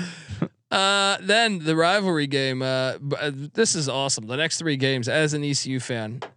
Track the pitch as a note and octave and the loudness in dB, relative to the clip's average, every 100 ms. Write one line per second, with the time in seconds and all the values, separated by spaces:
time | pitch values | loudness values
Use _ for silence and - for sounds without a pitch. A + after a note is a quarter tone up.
0 | F3 E3+ - - - _ - G3+ F#3+ G3+ | -10 -10 -12 -6 -6 _ -2 2 2 4
1 | G3 G3 F#3+ G#3+ A#3 F#3+ D#3 D#3+ E3+ G3+ | 2 0 2 4 4 2 0 4 4 4
2 | F#3+ D#3+ C#3+ C#3 C3+ B2+ C3 C3 C3 F2 | 2 0 0 0 0 0 0 0 0 -4
3 | C#3+ C3+ D3 C3+ D3 - A3+ F3+ C3+ B2+ | -4 -4 -4 -6 -8 0 0 2 -2 -2
4 | C#3 - G#2+ C3 D#3+ - E3 C3+ C3+ C3 | -2 -2 -4 -2 -2 -2 -2 2 2 2
5 | A#2+ C3 D3+ D3 D3 C3+ B2+ C3 - A#2+ | 0 2 2 0 0 -2 -2 -4 -4 -6
6 | A2 B2 - | -6 -8 -14